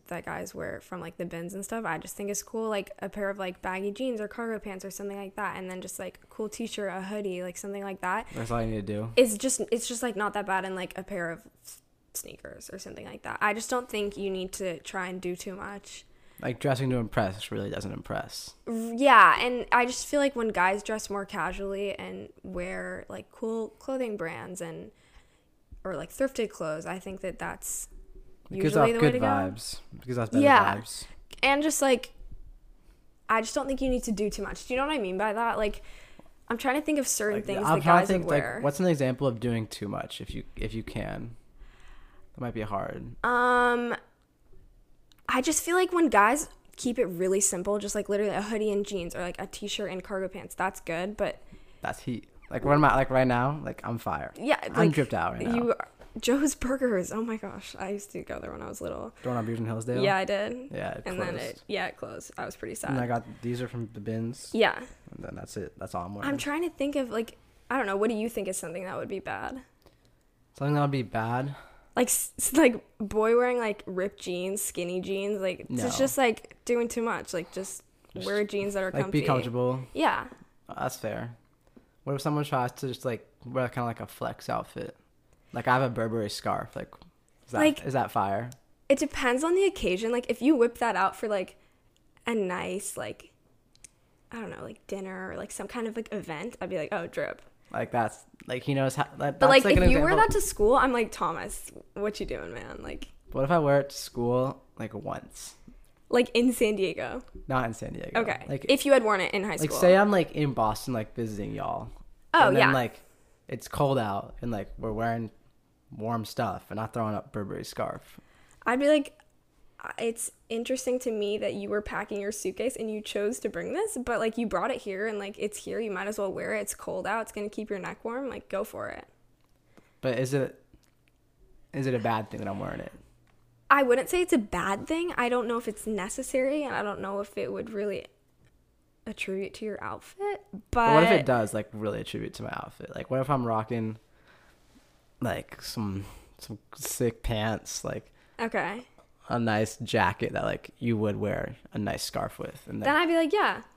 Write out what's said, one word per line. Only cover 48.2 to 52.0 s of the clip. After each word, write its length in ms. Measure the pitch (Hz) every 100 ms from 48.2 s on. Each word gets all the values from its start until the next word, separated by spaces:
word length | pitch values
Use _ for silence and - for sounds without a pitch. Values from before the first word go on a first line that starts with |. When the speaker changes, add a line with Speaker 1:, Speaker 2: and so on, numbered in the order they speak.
| 208 170
Speaker 1:
a 60 |
hoodie 300 | 208 226 214
and 140 | 202 202
jeans 300 | 196 170 -
or, 60 |
like, 180 | 180 -
a 80 | 185
t-shirt 420 | - 208 - 196
and 120 | 185
cargo 240 | - 196 190
pants, 260 | 190 160 -
that's 240 | 190 -
good, 380 | - 165 190 208
but 240 | 190 - - - - -
Speaker 2:
That's 180 | - -